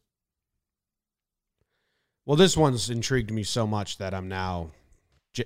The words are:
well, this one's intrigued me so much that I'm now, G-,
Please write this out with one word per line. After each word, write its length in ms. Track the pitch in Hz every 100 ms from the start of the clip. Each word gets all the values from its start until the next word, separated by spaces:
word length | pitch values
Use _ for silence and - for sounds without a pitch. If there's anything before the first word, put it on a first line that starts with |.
| _ _ _ _ _ _ _ _ _ _ _ _ _ _ _ _ _ _ _ _ _ _
well, 120 | 135 151
this 180 | 190
one's 340 | 156 151 120 101
intrigued 420 | 120 107 131 104
me 120 | 110
so 220 | 98 120
much 320 | 107 107 98 -
that 160 | 95
I'm 140 | 95 95
now, 440 | 95 92 87 82 - _ _ _ _ _
G-, 100 | -